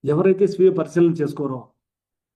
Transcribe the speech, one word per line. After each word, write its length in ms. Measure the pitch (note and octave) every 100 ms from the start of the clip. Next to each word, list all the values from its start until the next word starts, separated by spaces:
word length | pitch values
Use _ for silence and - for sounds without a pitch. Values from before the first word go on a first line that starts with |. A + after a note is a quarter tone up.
ఎవరైతే 440 | C3+ D3+ F#3+ F#3+ G3
స్వీయ 220 | F#3 F#3
పరిశీలన 420 | E3+ D#3 E3+ E3+
చేసుకోరో, 580 | E3 C#3+ C#3+ C#3 B2+ - _ _ _ _ _ _